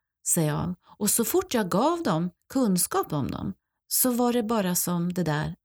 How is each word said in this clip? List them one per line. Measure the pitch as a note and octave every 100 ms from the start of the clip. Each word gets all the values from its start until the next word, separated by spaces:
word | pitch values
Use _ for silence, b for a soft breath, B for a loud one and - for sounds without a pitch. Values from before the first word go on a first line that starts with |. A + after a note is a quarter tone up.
| _ _ -
sig | F3 D3+
av, | D3+ D#3+ F3+ b b
och | G3+
så | -
fort | A3+ F4+ F#4
jag | A#3 F3+
gav | F#3 D4 E4+
dem | E4 E3 F3 - -
kunskap | C4+ A3+ F3+ - F#4 F4+
om | D3 A2
dem | - G3 - _ _ -
så | - B3+
var | A#3+ A#3+
det | A#3+
bara | G#3+ A3+ F#3
som | F3 - F3 F3
det | F3+
där, | D#3+ D3 D#3 -